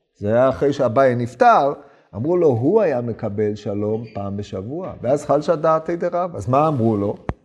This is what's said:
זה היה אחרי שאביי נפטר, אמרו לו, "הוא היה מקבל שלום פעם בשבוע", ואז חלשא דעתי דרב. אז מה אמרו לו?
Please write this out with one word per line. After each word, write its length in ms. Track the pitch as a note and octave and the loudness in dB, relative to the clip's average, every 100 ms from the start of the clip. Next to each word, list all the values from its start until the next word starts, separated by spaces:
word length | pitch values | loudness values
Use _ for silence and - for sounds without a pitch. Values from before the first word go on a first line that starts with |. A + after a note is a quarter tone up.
| _ - | _ -8
זה 160 | G2+ | 0
היה 160 | A#2 C3 | 2 2
אחרי 240 | C3 C#3+ | 2 0
שאביי 420 | C#3+ B2 B2 C3+ A#2+ | 0 0 4 2 2
נפטר, 580 | A#2+ - A#3+ G3+ C#3+ - - _ _ G#2 | -4 2 4 6 2 -4 -12 _ _ -6
אמרו 220 | D3 F3+ | -2 2
לו, 100 | D#3+ | 4
"הוא 340 | A2+ C#3 A3 | 4 2 2
היה 200 | F3+ B2 | 2 0
מקבל 540 | A#2+ G#2+ A2+ G2+ G#2+ G#2+ | -4 -6 -6 -2 -2 -2
שלום 480 | A2+ G#2 G#2+ A2 A#2 | -6 -4 -2 -4 -6
פעם 240 | G2+ G2+ G2+ | -10 -8 -8
בשבוע", 560 | G2+ G2 G#2 E3 F3 - | -8 -10 -8 -10 -10 -6
ואז 240 | A#2 C#3+ D3 | -2 -2 2
חלשא 300 | C#3+ D#3 D#3+ | 0 2 0
דעתי 400 | D#3+ D#3+ D#3+ E3+ | 2 0 -2 -6
דרב. 400 | F3 F3 F3+ A#2 | -4 -4 -6 -6
אז 140 | F#2+ | 0
מה 180 | C3+ D#3 | 2 2
אמרו 300 | C#3 A2+ G#2 | 2 2 0
לו? 180 | G2+ - - - | -2 -6 -10 -12